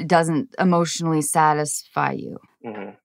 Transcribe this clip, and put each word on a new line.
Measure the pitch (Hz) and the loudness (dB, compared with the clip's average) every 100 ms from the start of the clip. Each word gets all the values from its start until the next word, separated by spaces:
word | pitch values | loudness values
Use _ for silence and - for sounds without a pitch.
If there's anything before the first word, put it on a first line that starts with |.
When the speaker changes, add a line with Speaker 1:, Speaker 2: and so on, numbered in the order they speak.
| 165 | 0
Speaker 1:
doesn't | 170 165 151 - - | 2 2 0 -2 0
emotionally | 185 170 165 - 165 156 | 2 2 0 -2 0 0
satisfy | 147 165 156 151 151 - - 147 139 | 0 2 2 2 -2 -6 -8 -4 -4
you. | 135 - - - _ | -4 -10 -14 -18 _
Speaker 2:
Mm-hmm. | 117 104 98 - | -14 -12 -14 -14